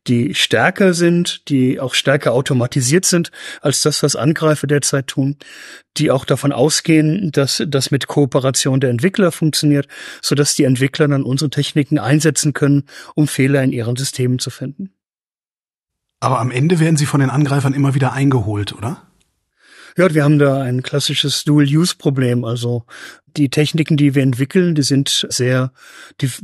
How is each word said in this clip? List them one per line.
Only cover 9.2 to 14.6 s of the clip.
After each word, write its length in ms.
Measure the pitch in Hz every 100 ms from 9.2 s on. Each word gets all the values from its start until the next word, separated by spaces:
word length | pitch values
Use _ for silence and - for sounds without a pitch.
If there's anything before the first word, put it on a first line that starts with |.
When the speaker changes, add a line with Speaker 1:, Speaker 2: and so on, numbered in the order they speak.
| 180
Speaker 1:
funktioniert, 560 | - 156 - 151 143 - - - -
sodass 340 | - 143 143 -
die 80 |
Entwickler 440 | 135 123 135 - 147
dann 160 | 139
unsere 280 | 120 135 151
Techniken 480 | - 139 156 135 147
einsetzen 540 | 107 151 156 135 151
können, 320 | - 143 143 - - -
um 140 | - 147
Fehler 340 | - 135 139
in 100 | 131
ihren 240 | 131 110 123
Systemen 440 | 135 - 123 127
zu 100 | 127
finden. 440 | -